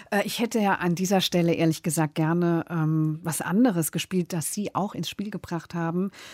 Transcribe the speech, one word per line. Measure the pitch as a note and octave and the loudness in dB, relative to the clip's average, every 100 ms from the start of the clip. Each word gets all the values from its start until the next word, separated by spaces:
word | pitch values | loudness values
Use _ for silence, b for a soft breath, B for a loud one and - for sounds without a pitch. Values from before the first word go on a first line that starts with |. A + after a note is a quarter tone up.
| - | -4
Äh, | G3 A#3+ | -2 -2
ich | - | -2
hätte | A3+ A#3 | 0 2
ja | G3+ | 2
an | F#3 F3 E3+ | 2 2 0
dieser | F#3 G3 | 2 2
Stelle | - F3+ E3+ | 2 2 2
ehrlich | E3 E3 D#3 | 4 2 2
gesagt | - D#3+ D3+ - | 0 0 0 2
gerne, | D#3 F3 F3 E3+ - | 2 2 2 2 0
ähm, | E3+ D#3 D#3 D#3 D#3 | 0 2 2 2 -2
was | E3 D3+ | -4 -4
anderes | - F#3 B3+ F3 D#3 | 0 4 4 4 0
gespielt, | E3+ - F#3 F3 | -2 -2 -2 -2
das | F3 - | -2 -4
Sie | - G3+ | -4 -4
auch | - G3+ | -4 -4
ins | - F3 | -4 -8
Spiel | - G3+ | -6 -8
gebracht | G3 - E3+ - | -8 -8 -8 -6
haben, | F3 E3 F3 G3 B B | -4 -2 -2 -4 B B